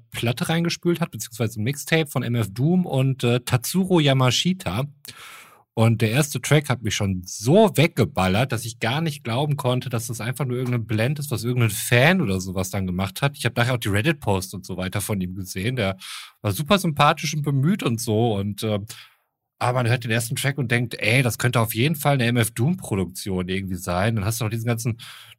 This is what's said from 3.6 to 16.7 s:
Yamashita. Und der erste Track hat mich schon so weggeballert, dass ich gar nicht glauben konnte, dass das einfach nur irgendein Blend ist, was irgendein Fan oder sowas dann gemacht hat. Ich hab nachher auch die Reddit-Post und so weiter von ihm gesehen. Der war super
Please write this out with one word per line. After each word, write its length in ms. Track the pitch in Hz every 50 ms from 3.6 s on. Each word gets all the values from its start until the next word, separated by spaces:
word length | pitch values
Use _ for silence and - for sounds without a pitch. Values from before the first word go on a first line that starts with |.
| - - - 185 185 185 180 165
Yamashita. 840 | 147 139 135 131 127 123 117 - - 175 185 185 - 87 90 120 143 143 - _ - - - - - - - - - - - _ _ _ _
Und 280 | 113 113 113 113 -
der 100 | 117 107
erste 300 | 113 151 151 - - 110
Track 260 | - - 143 151 147
hat 140 | - 120 120 110
mich 100 | 104 -
schon 280 | - 104 98 92 90 87
so 460 | - - - 107 127 170 220 220 190 -
weggeballert, 760 | 131 160 165 - 143 101 - - 90 92 92 95 110 135 127
dass 140 | 120 107 110
ich 140 | 113 - -
gar 200 | 117 113 135 160
nicht 240 | 165 156 143 - -
glauben 320 | 117 113 131 151 147 143
konnte, 340 | 147 - 123 123 127 - 123
dass 180 | 123 113 -
das 120 | - 113 -
einfach 240 | 107 123 - - 135
nur 140 | 123 123
irgendein 280 | 127 127 123 123 117 104
Blend 320 | - 110 107 113 135 151
ist, 140 | 147 143 147
was 140 | 120 107 110
irgendein 240 | 123 127 123 117 107
Fan 500 | 98 - - - 123 120 135 165 190 185
oder 220 | 143 98 95 92
sowas 300 | 92 95 87 95 92 -
dann 140 | - 98 92
gemacht 360 | 92 87 92 98 95 - -
hat. 160 | 143 143 143
Ich 80 | - -
hab 100 | 113 -
nachher 200 | 123 117 127 127
auch 20 | 117
die 80 | -
Reddit-Post 640 | 104 95 104 120 165 160 - - 107 98 92 92 - -
und 120 | 90 -
so 100 | - 92
weiter 240 | 87 92 92 92 101
von 220 | - - 104 95
ihm 120 | 90 90 92
gesehen. 440 | 98 92 - - 92 95 123 131
Der 180 | 123 98 95 95 - - - - - - - - _
war 100 | - -
super 260 | 95 - 147 -